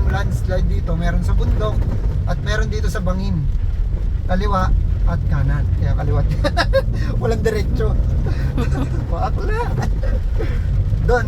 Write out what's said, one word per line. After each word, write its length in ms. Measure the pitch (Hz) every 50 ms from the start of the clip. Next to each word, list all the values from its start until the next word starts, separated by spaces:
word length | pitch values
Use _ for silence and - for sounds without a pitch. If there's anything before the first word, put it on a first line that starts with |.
| - -
landslide 580 | 196 202 208 - 185 - - - 185 180 180 -
dito. 260 | - - - 165 165
Meron 280 | 165 170 175 170 175
sa 100 | 175 -
bundok 460 | - - 233 - - - 214 214 214 - - - - - - - - - -
at 100 | - - -
meron 260 | - - 214 220 220 220
dito 220 | - - - -
sa 100 | - 220
bangin. 380 | 190 180 185 185 190 196 190 165 147 - - - - - - - - - - - - - - - -
Kaliwa 420 | - 185 180 190 180 180 185 185 185 - - - - - - -
at 160 | - - - - -
kanan. 340 | - 143 - - - - - - - -
Kaya 160 | - - -
kaliwat. 300 | - - - - 151 - - - - - 587 - - - - -
<laughs> 480 | 539 539 - - - - - - -
Walang 180 | - 226 226 226
diretso. 540 | - 226 214 214 202 - - - 220 214 202 - - - - - - - - - - - - 135
<laughs> 560 | 139 - - 135 135 - - - - - -
Bakla. 480 | - - 196 - - - - 440 453 480 - - - - - - - - - - - - - - - - - - - - - - - - - - - - -
Doon, 180 | 247 240 233